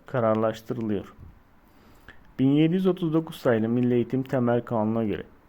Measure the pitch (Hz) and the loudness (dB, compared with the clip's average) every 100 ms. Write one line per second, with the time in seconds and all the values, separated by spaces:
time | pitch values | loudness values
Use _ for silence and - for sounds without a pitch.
0 | - 131 113 110 110 110 - 123 110 98 | -8 -2 0 2 0 -4 -8 -6 -4 -4
1 | - - - - _ _ _ _ - - | -6 -16 -20 -20 _ _ _ _ -20 -20
2 | - - - - 135 143 160 185 190 180 | -20 -20 -12 0 2 4 4 2 0 0
3 | 170 160 165 - 139 113 113 120 123 123 | 0 -2 -2 -4 0 2 2 0 2 2
4 | 117 131 131 131 120 120 117 117 107 113 | 0 -2 -2 0 0 0 -2 -2 0 0
5 | 110 - - - | -2 -4 -8 -20